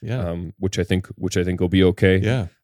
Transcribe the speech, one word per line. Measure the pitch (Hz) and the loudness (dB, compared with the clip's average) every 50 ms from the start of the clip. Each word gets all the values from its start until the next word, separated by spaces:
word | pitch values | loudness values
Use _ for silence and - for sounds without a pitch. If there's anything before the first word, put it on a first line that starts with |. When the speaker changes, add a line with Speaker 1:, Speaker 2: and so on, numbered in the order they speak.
Speaker 1:
there. | - 110 120 | -10 -8 -6
Speaker 2:
Yeah. | 127 90 85 | -4 -4 -4
Speaker 1:
Um, | 85 85 87 80 - | -6 -6 -8 -10 -10
which | - 98 95 - 92 | -6 -6 -4 -2 -2
I | 87 | -2
think, | - 92 90 - - | 0 -2 -2 -2 -6
which | - - 98 90 - | -12 -8 -6 -4 -2
I | 95 87 | -2 -2
think | 90 90 - | -2 -2 -2
will | 92 85 | -2 2
be | 92 95 95 | 4 4 4
okay. | 92 104 - 104 95 92 | 4 4 4 2 4 4
Speaker 2:
Yeah. | 95 98 107 127 127 90 82 _ _ | 4 2 0 0 -2 -4 -6 _ _